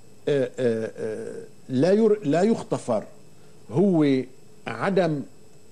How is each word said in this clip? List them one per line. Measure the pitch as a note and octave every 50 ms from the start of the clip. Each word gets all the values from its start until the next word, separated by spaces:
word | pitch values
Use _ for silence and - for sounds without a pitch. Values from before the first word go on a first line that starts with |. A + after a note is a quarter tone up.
| - - - - - D3
آه، | D3 C#3 B2+ A#2+ - -
آه، | B2+ A#2+ A2+ A2 A2 G#2+ - -
آه، | - A2 G#2+ G#2+ A2+ A2 G#2+ - - - - - - -
لا | C3 B2 D3+ F3
ير-، | G3 G#3+ A3+ G#3+ G#3 G#3 D3+
لا | C#3 D3 E3+
يغتفر، | F#3 A3+ A#3 - - - C#3+ B2+ - - A#2 G2+ - - - - - - - - - - - - - -
هو | A2+ D#3 G3 G3+ F3+ D#3+ D3+ C#3+ C3+ C3 B2 - - - - - - - -
عدم، | - A2+ A#2 C#3 F#3+ F#3+ G3 F3+ D#3+ D3+ C#3 A2 - - - - - - - - -